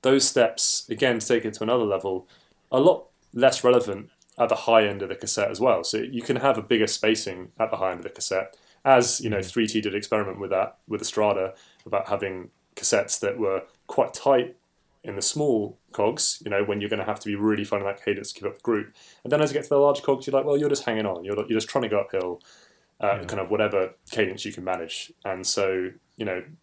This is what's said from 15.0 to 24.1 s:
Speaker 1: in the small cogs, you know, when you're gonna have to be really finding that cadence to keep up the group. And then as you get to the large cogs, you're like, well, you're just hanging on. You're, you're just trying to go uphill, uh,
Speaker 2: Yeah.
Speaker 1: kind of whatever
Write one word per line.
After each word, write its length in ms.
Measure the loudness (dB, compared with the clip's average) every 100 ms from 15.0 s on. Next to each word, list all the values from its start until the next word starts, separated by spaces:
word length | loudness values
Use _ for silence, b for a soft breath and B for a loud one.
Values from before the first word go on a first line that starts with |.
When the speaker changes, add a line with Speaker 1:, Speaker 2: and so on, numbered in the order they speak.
Speaker 1:
in 120 | -10 -4
the 60 |
small 540 | -4 0 0 0 -2 -10 _
cogs, 500 | -2 -2 0 -2 -2
you 60 | -2
know, 120 | 0
when 180 | 0 -2
you're 80 | -2
gonna 160 | -4
have 140 | -4 -6
to 80 | -4
be 60 |
really 300 | 0 2 0
finding 220 | 0 -2 -2
that 160 | -4
cadence 280 | -4 -4 -6
to 60 | -8
keep 100 | -8
up 60 |
the 80 | -6
group. 320 | 0 0 -2 b b b
And 80 | -2
then 100 | 0
as 80 | 2
you 40 |
get 100 | 0
to 40 | 0
the 60 | 4
large 240 | 4 4
cogs, 240 | 0 -2 0
you're 80 |
like, 100 | 0
well, 120 | 2 0
you're 120 | 2
just 160 | 0
hanging 220 | -2 -2 -2
on. 180 | -4
You're, 120 | -4 -4
you're 220 | 0 -2
just 100 | 0
trying 140 | -2
to 60 | 0
go 100 | -2
uphill, 400 | 0 -2 -4 -8 b b b b b _
uh, 180 | -2 -2
Speaker 2:
Yeah. 40 |
Speaker 1:
kind 160 | -4 -6
of 100 | -2
whatever 440 | 0 2 0 -2 -6 -16